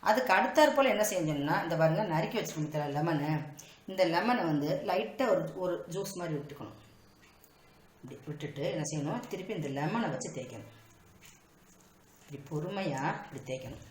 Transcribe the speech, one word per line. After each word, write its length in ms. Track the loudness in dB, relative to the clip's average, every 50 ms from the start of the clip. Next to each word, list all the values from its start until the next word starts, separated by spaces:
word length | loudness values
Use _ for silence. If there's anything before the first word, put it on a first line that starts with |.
| 6
அதுக்கு 300 | 6 4 4 6 6 6
அடுத்தாற் 420 | 6 6 4 8 8 8 8 8
போல 140 | 6 6 6
என்ன 140 | 6 4 2
செஞ்சோம்னா, 600 | 2 2 2 2 2 0 0 2 2 2 0 0
இந்த 120 | 0 2
பாருங்க, 280 | 4 6 6 6 4 2
நறுக்கி 340 | 2 2 0 0 0 -2
வச்சிருக்கோம் 560 | -2 -2 -2 -4 -4 -4 -2 -2 -2 -2 0 0
லெமனு, 380 | 0 0 2 2 0 0 0 0 -2 -2 -6 -12 -16 -18 -20 -20 -18 -12
இந்த 180 | -8 2 2 2
லெமனை 380 | 4 4 2 2 2 2 2 2
வந்து 380 | 2 2 2 2 0 -2 -2 0
லைட்டா 440 | 0 0 0 0 -2 -2 0 2 4
ஒரு, 140 | 4 2 2 -2 -4
ஒரு 300 | -4 -2 -2 -2 -4 -6 -6
ஜூஸ் 260 | -6 -6 -6 -6 -6
மாதிரி 200 | -6 -4 -4 -4
விட்டுக்கணும். 440 | -4 -4 -8 -12 -12 -14 -14 -16 -20 -20 -20 -20 -20 -20 -20 -20 _ -20 -20 -20 -20 -20 -20 _ -20 -20 -20 -20 -20 -20 -20 _
இப்படி 240 | -20 -16 -16 -16 -14 -12
விட்டுட்டு 380 | -12 -10 -10 -10 -10 -8 -6 -4
என்ன 200 | -4 -2 -4 -4
செய்யணும், 440 | -4 -4 -4 -4 -4 -4 -6 -6
திருப்பி 260 | -8 -10 -10 -8 -6 -6
இந்த 140 | -6 -4 -4
லெமனை 400 | -4 -2 -2 -2 0 -2 -2 -2
வச்சு 220 | -4 -6 -8 -8
தேய்க்கணும். 400 | -10 -10 -12 -12 -14 -16 -16 -18 -20 -20 -20 -20 -20 -20 -20 -20 -20 -20 -20 -20 -20 -20 _ _ _ -20 -20 -20 -20 -20 -20 -20 -20 _ -20 _ -20 -20
இப்படி 220 | -20 -16 -16 -16 -14
பொறுமையா 580 | -8 -6 -6 -6 -4 -4 -4 -4 -2 -2 -2 -2 -2 -4 -4
இப்படி 220 | -10 -12 -14 -14 -8
தேய்க்கணும். 400 | -8 -8 -8 -8 -12 -14 -14 -16 -20